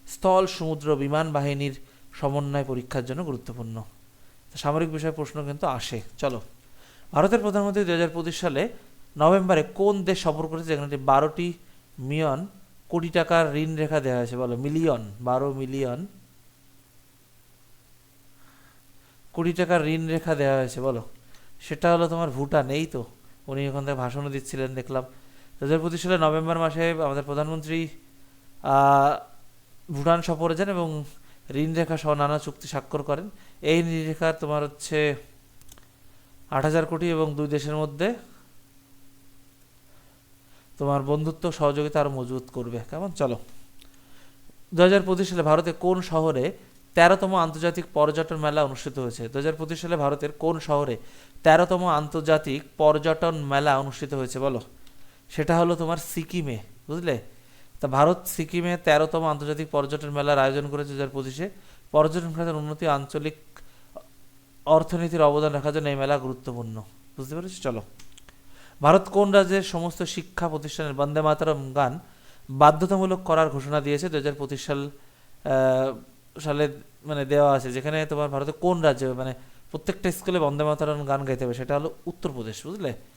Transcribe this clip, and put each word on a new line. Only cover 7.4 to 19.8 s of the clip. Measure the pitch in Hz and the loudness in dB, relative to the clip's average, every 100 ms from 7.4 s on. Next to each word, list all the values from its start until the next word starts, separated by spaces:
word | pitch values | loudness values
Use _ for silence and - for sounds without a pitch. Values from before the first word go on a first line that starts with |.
প্রধানমন্ত্রী | 208 202 202 202 | 2 0 0 0
দুহাজার | 185 170 170 | 2 2 0
পঁচিশ | 165 165 - | -2 -6 -2
সালে | 175 139 226 - - - - 147 | -2 0 -2 -4 -20 -20 -10 2
নভেম্বরে | 156 190 185 165 | 6 6 4 2
কোন | - - 202 202 | 2 0 2 2
দেশ | 180 208 | 0 0
সফর | 170 151 160 | 0 -2 -4
করেছে, | 160 160 | -6 -2
যেখানে | 147 | -2
একটি | 143 139 | -2 -2
বারোটি | 135 135 151 156 175 170 - - _ - | 4 4 4 0 -4 -6 -14 -20 _ -12
মিলিয়ন | 131 151 156 135 196 - - - - | -4 -2 0 -2 -6 -14 -20 -20 -6
কোটি | 175 170 | -4 0
টাকার | 170 160 170 160 147 | 0 2 4 2 0
ঋণ | 160 156 | -2 -2
রেখা | 151 156 | 0 0
দেওয়া | 131 123 | 0 -2
হয়েছে | 117 127 | -2 -2
বলো? | 127 120 | -4 -2
মিলিয়ন, | 143 160 165 120 104 104 | -2 0 2 0 -2 -8
বারো | 123 127 139 | -2 0 0
মিলিয়ন | 135 131 135 131 123 196 - - _ - _ _ _ _ _ _ _ _ _ _ _ _ - _ - _ _ - - - - - - - - - - - | -4 -6 -4 -4 -4 -10 -14 -20 _ -20 _ _ _ _ _ _ _ _ _ _ _ _ -20 _ -20 _ _ -20 -20 -20 -20 -20 -20 -20 -20 -20 -20 -12
কোটি | - 170 | -2 0
টাকার | 175 170 175 | 2 2 4